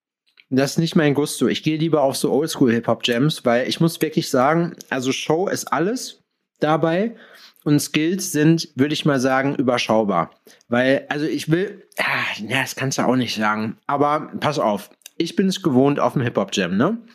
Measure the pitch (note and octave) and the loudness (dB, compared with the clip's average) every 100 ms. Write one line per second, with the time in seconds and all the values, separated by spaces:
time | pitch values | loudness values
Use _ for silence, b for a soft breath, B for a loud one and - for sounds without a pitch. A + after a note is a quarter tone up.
0 | _ _ _ _ - C3 C#3 - E3 F3+ | _ _ _ _ -4 0 0 0 0 4
1 | D3 C#3 D3 - A#2 - D#3 D#3 D#3+ D3+ | 4 2 0 0 0 0 -2 -2 0 2
2 | C3+ C3 - A#2 D#3 - C3 A2+ A2+ A2+ | 0 0 0 0 0 2 2 2 0 -2
3 | - A#2+ D3+ - A#2+ A#2 - - E3 - | 0 0 0 0 0 0 0 0 0 0
4 | D#3 D#3+ - C3 C3+ E3 E3+ - - C3 | -4 -2 0 2 2 2 0 -6 -6 -4
5 | B2+ C3 - D#3 G3 - - C3 F3 B3+ | -2 -2 0 0 0 -4 -4 -2 -2 -4
6 | - - _ _ _ _ D3+ D#3 E3 F3 | -8 -16 _ _ _ _ 0 2 2 0
7 | A#3 A#3 B B B _ D#3 D3 - D3+ | -2 -6 B B B _ 0 0 2 0
8 | D#3+ F#3+ - D3 D3+ E3 - B2+ D3 D3+ | 0 -2 -2 2 4 4 0 0 0 0
9 | D#3 C#3 C3 C3 C#3 - B2 A#2+ - A2 | 0 2 2 2 0 0 0 0 2 2
10 | G#2 F2 D#2+ _ b b - A#2 C3 C3+ | 2 0 -2 _ b b -4 0 2 2
11 | - D3 D3+ C#3 D#3 E3+ G#3 G3+ - - | -2 -4 -4 -4 0 0 -2 -8 -12 -6
12 | - C3+ B2 - - C3+ C3 - C3+ C3 | -4 -4 -6 -8 -4 -4 -4 -4 -4 0
13 | A2+ B2+ A2+ G#2+ G#2+ G#2+ A2 - - C#3 | 0 0 0 -2 -2 -2 -4 -8 -4 0
14 | C#3+ D3+ - G#2 D3 D3 G#2+ G2+ - _ | 0 0 -4 -6 -4 0 0 -2 -6 _
15 | - - E3+ - F#3+ F#3 E3 B2+ C#3 C#3+ | -10 -6 -4 0 0 0 2 4 4 2
16 | B2 C#3+ A#2+ A#2 D3 G#2+ F2 F#2+ D#3 A#3 | 0 0 -2 -2 -2 -2 0 0 0 -2
17 | B | B